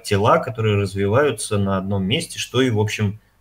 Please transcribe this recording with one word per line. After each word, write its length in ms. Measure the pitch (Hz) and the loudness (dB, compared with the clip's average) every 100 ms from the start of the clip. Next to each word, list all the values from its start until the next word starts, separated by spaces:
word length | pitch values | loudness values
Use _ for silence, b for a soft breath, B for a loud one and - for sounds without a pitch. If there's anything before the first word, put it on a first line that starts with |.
тела, 360 | - 101 110 165 | 0 2 4 2
которые 360 | - 113 110 104 | 2 -2 0 0
развиваются 800 | 101 98 98 113 147 113 - 104 | 0 -2 0 2 2 0 -2 -2
на 200 | 98 95 | 0 0
одном 260 | 95 101 | -2 -2
месте, 360 | 92 139 - - | 0 -2 -4 -8
что 220 | - 120 | -4 0
и, 80 | 131 | 0
в 100 | 107 | 2
общем, 400 | 107 - 104 104 b b | 0 0 -2 -4 b b